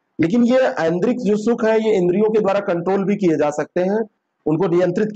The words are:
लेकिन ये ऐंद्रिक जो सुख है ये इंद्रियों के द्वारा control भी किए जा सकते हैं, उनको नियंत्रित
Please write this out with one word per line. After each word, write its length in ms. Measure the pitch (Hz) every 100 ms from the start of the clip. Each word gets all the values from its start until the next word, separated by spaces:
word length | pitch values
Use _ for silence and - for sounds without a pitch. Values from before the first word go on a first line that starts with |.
| _ -
लेकिन 240 | 165 240
ये 140 | 240 262
ऐंद्रिक 600 | 262 - 165 175 226 -
जो 180 | 190 208
सुख 280 | 208 233
है 200 | 220 220
ये 80 | 220
इंद्रियों 360 | 196 175 190 214
के 100 | 220
द्वारा 200 | 196 196
control 440 | 202 175 175 196
भी 120 | 190 208
किए 200 | 180 151
जा 140 | 147
सकते 300 | 147 143 175
हैं, 200 | 185 214 214 _ _ _ 151
उनको 220 | 160 190
नियंत्रित 400 | 175 180 175 214